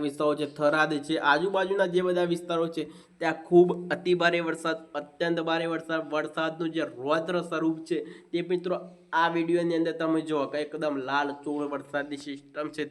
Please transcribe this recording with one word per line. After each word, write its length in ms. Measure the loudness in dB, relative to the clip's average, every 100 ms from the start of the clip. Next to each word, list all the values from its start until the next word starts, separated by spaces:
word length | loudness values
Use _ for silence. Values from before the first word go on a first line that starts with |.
| -2
વિસ્તારો 280 | 0 0 2
છે, 80 | -2 0
થરાદ 380 | 2 4 2 0 -2
છે, 120 | 0 4
આજુબાજુના 580 | 4 4 2 2 2 2
જે 120 | 2 2
બધા 240 | 2 2
વિસ્તારો 320 | 0 -2 -2 0 -2
છે 120 | -8 -10 -20 -6
ત્યાં 240 | -4 -4 6
ખૂબ 200 | 8 8 4 -4
અતિ 220 | -2 0 4
ભારે 260 | 4 2 0
વરસાદ, 300 | -2 -2 -4 -6 -10
અત્યંત 420 | -8 -2 0 0 0
ભારે 180 | 0 0
વરસાદ, 280 | -4 -2 -4 -2 -2
વરસાદનું 580 | -2 -2 -4 -2 -4
જે 160 | -2 -4 -4
રૌદ્ર 400 | 0 0 2 -2
સ્વરૂપ 340 | -2 -2 0 -2 -2
છે 100 | -4 -4 -14 -6
તે 160 | -4 -2
મિત્રો 320 | -2 -2 -4 -6 -18 -2
આ 160 | 2 2 2
વીડિયોની 440 | 2 2 2 2
અંદર 140 | 0 0
તમે 240 | 0 0 0
જુઓ 220 | -2 0
કે 140 | -4 -4
એકદમ 340 | -4 -2 -2 -2
લાલ 220 | 0 0 -4 -4
ચોળ 180 | -4 -4 -6
વરસાદની 480 | -4 -6 -4 -8 -10
સિસ્ટમ 420 | -12 -12 -8 -6 -4
છે 80 | -6